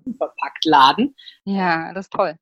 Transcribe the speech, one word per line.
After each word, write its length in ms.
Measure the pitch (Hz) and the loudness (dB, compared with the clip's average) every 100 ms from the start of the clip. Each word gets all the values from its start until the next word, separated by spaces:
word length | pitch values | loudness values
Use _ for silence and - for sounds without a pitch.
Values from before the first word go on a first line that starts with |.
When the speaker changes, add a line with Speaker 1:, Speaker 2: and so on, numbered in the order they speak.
| 262 | -12
Speaker 1:
Unverpacktladen. 1080 | - 151 - 139 - 160 151 135 151 277 _ - _ - | -8 -8 -6 -10 -4 2 6 6 4 -2 _ -20 _ -8
Speaker 2:
Ja, 480 | 196 185 165 165 | -4 -2 -2 -4
das 120 | 185 190 | -12 -12
ist 60 | |
toll. 220 | - 185 160 | -4 -4 -4